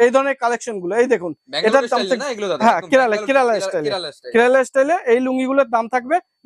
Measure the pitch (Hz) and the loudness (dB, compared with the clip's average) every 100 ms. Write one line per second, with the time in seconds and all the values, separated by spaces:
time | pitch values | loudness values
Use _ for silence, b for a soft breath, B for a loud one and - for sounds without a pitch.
0 | 240 262 277 262 240 240 247 202 175 220 | 2 2 0 -2 -4 -4 -6 -8 -2 0
1 | 247 214 170 143 _ 147 214 262 240 240 | 2 0 -2 -12 _ -2 2 2 2 -2
2 | 196 240 277 214 202 165 220 180 175 262 | -2 -4 -4 -6 -6 0 2 2 2 2
3 | 247 214 214 269 240 208 190 180 151 185 | 2 0 0 2 2 0 -2 -4 -4 -6
4 | 160 - - 226 247 262 247 269 277 359 | -8 -14 -2 2 4 2 2 0 0 0
5 | 285 240 262 262 262 277 240 226 226 254 | 2 0 0 -2 0 0 0 -2 -2 -4
6 | 247 349 - _ | -2 -4 -4 _